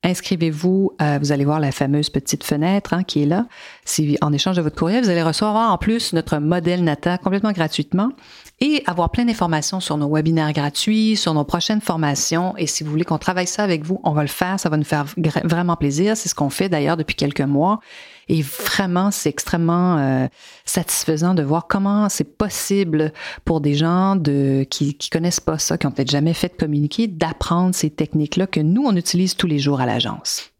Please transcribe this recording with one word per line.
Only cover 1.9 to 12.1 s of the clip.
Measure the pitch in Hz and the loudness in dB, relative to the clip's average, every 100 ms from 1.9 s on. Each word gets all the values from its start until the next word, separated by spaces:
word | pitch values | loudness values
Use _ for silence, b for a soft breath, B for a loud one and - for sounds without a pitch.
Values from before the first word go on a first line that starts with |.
| 143 147 | 2 0
petite | 143 - 156 | -2 -2 -6
fenêtre, | - 147 165 196 - | -2 0 2 0 0
hein, | 175 | -2
qui | 185 160 | 0 0
est | 147 | 2
là. | 180 240 B B B | 2 -2 B B B
Si, | - - 151 143 | -6 -2 0 2
en | 151 | 2
échange | 147 190 180 | 0 0 0
de | |
votre | 156 - | -2 0
courriel, | 165 226 | 0 2
vous | 233 | 2
allez | 170 | 2
recevoir | 165 156 214 214 226 | 0 0 0 2 2
en | 185 | 2
plus | - 226 - | 2 0 0
notre | 165 156 151 | -2 0 0
modèle | 147 175 170 180 | 2 2 2 2
Nata | 170 147 - 180 | 2 2 0 0
complètement | 190 196 214 | 0 0 0
gratuitement | 190 156 - 143 180 220 269 B B B _ | 0 -2 -2 -2 0 0 -4 B B B _
et | 277 302 285 | 0 2 0
avoir | 175 165 | -2 -2
plein | - | 0
d'informations | 240 226 175 156 - 190 | 0 0 0 0 -2 -6
sur | - 151 | -4 -2
nos | 143 | 0
webinaires | 156 156 165 151 | 2 2 2 2
gratuits, | 151 143 - - 214 220 214 | 0 -2 -2 0 2 2 2
sur | 175 | 2
nos | 156 | 2
prochaines | 143 175 - 214 | 0 -2 0 -2
formations. | - 165 151 | 0 0 0